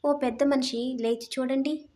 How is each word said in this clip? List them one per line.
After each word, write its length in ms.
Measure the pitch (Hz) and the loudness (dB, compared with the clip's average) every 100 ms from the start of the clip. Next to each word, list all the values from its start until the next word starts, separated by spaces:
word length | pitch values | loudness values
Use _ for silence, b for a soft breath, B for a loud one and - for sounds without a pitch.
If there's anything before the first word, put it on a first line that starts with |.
ఓ 140 | 294 285 | 2 2
పెద్ద 240 | 254 226 | 0 2
మనిషి 560 | 285 269 262 233 254 254 | 2 4 0 -2 -4 -2
లేచి, 280 | 226 233 - - | 0 -2 -4 -4
"చూడండి, 500 | 254 269 277 311 - | 0 0 0 -4 -8